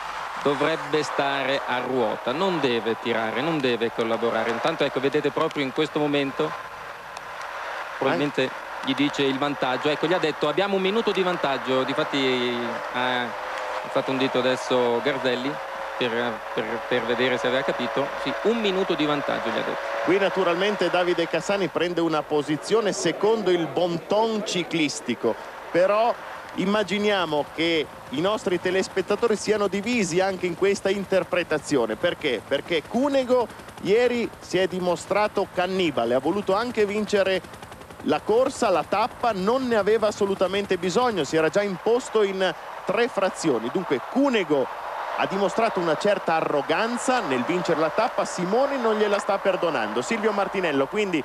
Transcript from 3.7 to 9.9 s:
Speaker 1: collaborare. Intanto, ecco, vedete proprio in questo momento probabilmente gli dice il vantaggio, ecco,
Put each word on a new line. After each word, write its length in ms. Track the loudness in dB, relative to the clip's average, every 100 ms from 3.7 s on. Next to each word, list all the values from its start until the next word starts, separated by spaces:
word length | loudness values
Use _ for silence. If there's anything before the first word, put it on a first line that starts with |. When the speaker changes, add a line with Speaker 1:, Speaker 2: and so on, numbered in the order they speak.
| 2 0
Speaker 1:
collaborare. 580 | 0 -2 0 0 0 -2
Intanto, 340 | 0 -2 0
ecco, 160 | 0 0
vedete 300 | 0 2 0
proprio 340 | 0 -2 -2
in 80 | -4
questo 260 | -2 -2 0
momento 520 | 0 2 0 -2 -4 -4 -12 -14 -14 -14 -14 -14 -14 -12 -10 -10 -8 -10 -10 -2
probabilmente 680 | 0 2 0 0 -2 -2 -12 -8
gli 100 | -4
dice 280 | 0 0 2
il 140 | 0 2
vantaggio, 500 | -2 0 -2 0
ecco, 180 | 0